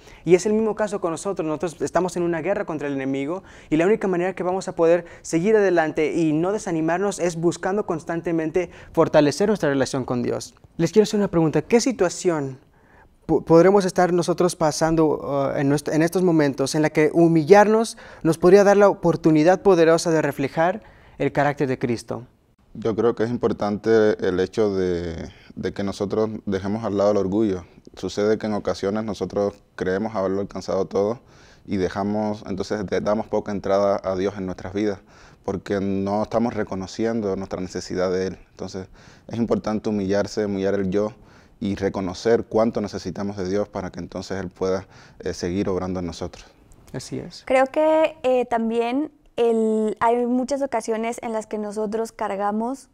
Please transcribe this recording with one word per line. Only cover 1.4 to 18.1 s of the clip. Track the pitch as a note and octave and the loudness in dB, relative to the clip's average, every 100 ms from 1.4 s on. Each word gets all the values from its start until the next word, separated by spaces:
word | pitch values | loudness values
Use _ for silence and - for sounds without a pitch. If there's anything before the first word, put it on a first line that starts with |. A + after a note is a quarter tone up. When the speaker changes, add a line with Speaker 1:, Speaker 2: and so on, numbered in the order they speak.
| D#3 | -4
Speaker 1:
Nosotros | D3+ F3+ - | -4 -6 -4
estamos | C#3 - F3+ F3+ | -2 -2 -2 -2
en | |
una | E3+ E3 | -4 -2
guerra | D#3+ G#3 G3+ | -2 -4 -4
contra | D#3 C#3+ | -6 -6
el | |
enemigo | C#3 C3+ C#3 C#3 F#3 - - - | -4 -4 -4 -4 -8 -10 -20 -2
y | D#3 | 2
la | E3+ | 2
única | A3 G3+ | 2 0
manera | F3+ F3+ | -2 -2
que | F#3 | -4
vamos | F3+ F#3 F#3 | -4 -4 -6
a | F3+ | 2
poder | E3 F3 E3+ - | 4 4 0 -16
seguir | - E3 F#3 A3 | -4 0 2 4
adelante | G3 E3+ D#3 E3 D3+ | 4 2 2 0 0
y | C#3 D#3+ | 2 0
no | D3+ F3 | 2 0
desanimarnos | G#3+ G3 E3 D#3+ F3 G3+ F#3 | -2 -4 -2 -2 -2 -2 -2
es | F3 E3 | -4 0
buscando | E3+ E3 G3 G3+ G#3 | -2 -2 -4 -4 -4
constantemente | E3 - E3 E3+ E3 D#3 F3+ E3+ - - | -6 -6 -6 -2 -2 0 -2 -4 -10 -6
fortalecer | - D#3+ D#3 D3 - G3+ | 2 4 6 4 2 0
nuestra | G3+ D3+ | 2 0
relación | C#3 B2 C#3 | 0 0 -2
con | A#2+ B2 | -4 -2
Dios. | A#2+ A#2 - - - - | -2 -4 -8 -18 -18 -4
Les | E3 | 2
quiero | A3 | 4
hacer | G#3 G#3+ | 4 0
una | G3 | 0
pregunta. | E3+ D#3+ D3+ | 2 2 0
¿Qué | - A#3 | 2 2
situación | C4+ A3 F3 - F#3 D#3 C#3 C3 _ _ _ - - _ | 2 0 -2 0 -2 -2 -4 -10 _ _ _ -20 -20 _
po-, | - D3 | -2 -2
podremos | - E3 F3+ G3+ F#3 | 6 8 8 6 2
estar | F3+ F3+ | 2 2
nosotros | F3 E3+ E3+ F3 | 2 0 2 0
pasando, | - D#3 - D#3+ D#3+ D#3 | 2 0 2 2 4 2
uh, | - A2 C#3 C#3 - | 2 -2 -2 0 0
en | C#3 | 2
nuestro, | D3 - | 0 0
en | D3+ | 0
estos | E3 F#3+ | 2 2
momentos | F3+ D#3+ C#3+ C3 C3+ | 2 4 2 0 -2
en | D#3+ | 0
la | D3+ | 0
que | D#3+ D3+ | 2 2
humillarnos | E3 E3+ E3 C#3+ G3+ G#3 A3 A3+ - - | 4 4 4 8 8 8 4 0 -6 -20